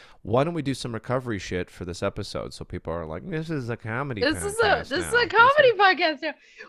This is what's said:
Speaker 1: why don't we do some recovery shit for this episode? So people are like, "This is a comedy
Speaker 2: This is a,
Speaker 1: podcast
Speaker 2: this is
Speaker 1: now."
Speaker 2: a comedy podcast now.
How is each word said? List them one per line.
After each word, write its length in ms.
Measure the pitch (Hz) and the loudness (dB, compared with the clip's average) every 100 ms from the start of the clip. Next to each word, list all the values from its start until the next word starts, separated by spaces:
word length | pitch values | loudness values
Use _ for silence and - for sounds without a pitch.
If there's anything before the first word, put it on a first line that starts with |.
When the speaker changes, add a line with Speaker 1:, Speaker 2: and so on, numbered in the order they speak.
| - - | -20 -16
Speaker 1:
why 240 | 95 120 | 0 0
don't 80 | 156 | 2
we 80 | 170 | -2
do 140 | 139 | -4
some 180 | 127 131 | -6 -6
recovery 460 | 113 - 127 123 101 | -8 -4 -4 -2 -6
shit 320 | - 90 90 | -4 -4 -6
for 160 | - 87 | -8 -10
this 160 | 85 | -4
episode? 500 | 98 - 98 71 58 | -4 -4 -8 -8 -8
So 140 | - 78 | -12 -10
people 260 | 87 - | -8 -6
are 140 | 85 80 | -6 -6
like, 200 | 80 180 | -10 -8
"This 200 | 156 160 | -8 -6
is 220 | 151 117 | -6 -6
a 60 | 113 | -8
comedy 420 | 110 117 143 110 | -6 -6 -4 -2
Speaker 2:
This 240 | 277 285 | -2 -2
is 140 | 403 440 | -2 0
a, 40 | |
Speaker 1:
podcast 260 | 427 311 - | 2 2 0
Speaker 2:
this 180 | 302 - | -4 0
is 60 | |
Speaker 1:
now." 60 | 480 | 0
Speaker 2:
a 40 | 466 | 4
comedy 440 | 440 494 587 523 392 | 6 8 8 6 6
podcast 440 | 392 285 339 294 | 4 4 0 -2
now. 120 | 311 285 _ - | -6 -8 _ -20